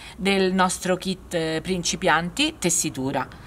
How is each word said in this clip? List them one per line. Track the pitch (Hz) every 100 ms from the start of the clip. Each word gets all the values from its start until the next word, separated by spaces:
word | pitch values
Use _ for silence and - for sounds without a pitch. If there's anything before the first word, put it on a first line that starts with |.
| - -
del | 190 196 185
nostro | 190 185 - 185 180
kit, | 190 180 - 175
eh, | 160 160
principianti | 165 180 165 160 180 156 175 214 302 311
tessitura. | 175 - 160 135 131 139 - -